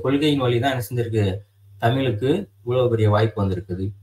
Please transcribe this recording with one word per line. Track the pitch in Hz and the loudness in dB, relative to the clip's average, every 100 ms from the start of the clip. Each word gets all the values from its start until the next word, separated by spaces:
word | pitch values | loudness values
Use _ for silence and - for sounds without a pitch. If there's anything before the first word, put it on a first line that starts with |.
கொள்கையின் | 127 143 151 139 | 0 0 2 2
வழி | 123 120 | 2 0
தான் | 131 | 0
என்ன | 131 | -2
செஞ்சிருக்கு, | 117 120 113 110 98 92 - _ - - | -4 -4 -2 0 0 -2 -10 _ -20 -2
தமிழுக்கு | 117 135 131 104 127 175 202 _ | 0 2 0 -2 0 -2 -4 _
இவ்வளவு | 117 127 120 | -4 0 2
பெரிய | 113 107 | 2 4
வாய்ப்பு | 104 110 - | 4 2 0
வந்திருக்குது. | 98 90 - 90 98 - | -2 -2 -6 -6 -6 -8